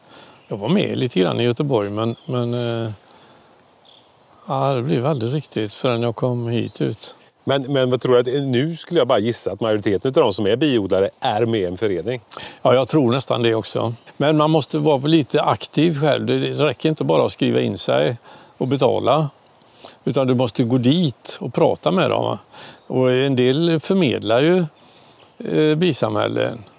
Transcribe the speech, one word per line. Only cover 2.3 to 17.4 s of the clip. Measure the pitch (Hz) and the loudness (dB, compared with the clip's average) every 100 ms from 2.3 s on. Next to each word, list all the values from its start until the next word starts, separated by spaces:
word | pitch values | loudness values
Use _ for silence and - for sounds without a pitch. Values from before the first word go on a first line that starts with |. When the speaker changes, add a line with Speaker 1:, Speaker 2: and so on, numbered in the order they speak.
| 127 120 | -4 -2
Speaker 1:
eh, | 120 120 117 110 104 - - - - - _ _ _ - - _ _ _ - - | -4 -4 -4 -6 -10 -18 -20 -20 -20 -20 _ _ _ -20 -20 _ _ _ -18 -8
ja, | 135 135 | -4 -2
det | 135 | -2
blev | 127 151 135 | -2 -2 0
aldrig | 147 117 | -2 -2
riktigt | 151 - - 107 | -4 -6 -6 -6
förrän | - 131 117 | -4 -2 0
jag | 120 110 | -2 -2
kom | 127 123 117 | -2 -2 -2
hit | 117 107 - | -2 -4 -4
ut. | 139 104 - - - _ | -6 -6 -14 -20 -20 _
Speaker 2:
Men, | - 139 127 | -2 -2 0
men | 139 127 | 0 2
vad | 120 | 0
tror | 131 | 4
du | 123 127 143 | 4 4 0
att, | 139 | 0
nu | 123 156 165 | 0 0 -4
skulle | - 170 | -4 0
jag | 123 | 2
bara | 120 | 2
gissa | 110 113 - | 0 -2 -4
att | 101 | -4
majoriteten | 113 107 107 92 135 | 0 0 0 0 0
utav | 160 | 2
de | 127 | 2
som | 98 98 | 2 0
är | 120 | 2
biodlare | 156 120 95 95 98 - | 2 2 2 2 0 -2
är | 131 107 117 | -2 0 0
med | 113 | 0
i | 90 | -2
en | 90 | -2
förening? | 110 87 107 127 - - - - | -2 -2 -4 -6 -10 -16 -16 -2
Speaker 1:
Ja, | 127 | 2
jag | 123 131 | 2 2
tror | 156 120 | 2 2
nästan | 127 - 120 | 2 0 0
det | 117 110 | 0 0
också. | 104 120 113 117 - - | -2 -4 -4 -6 -10 -2
Men | 143 156 | 0 2
man | 151 | 4
måste | 156 - 156 | 2 0 0
vara | 151 139 | 2 2
lite | 143 165 131 147 | 2 2 2 0
aktiv | - - - - 170 143 | 2 0 -2 0 2 2
själv. | 151 117 110 | 0 0 0
Det, | 131 | -2
det | 135 127 147 | -2 0 -2
räcker | 120 156 | 0 -2
inte | 156 | -2
bara | 139 156 117 | 0 2 0
att | |
skriva | - | 0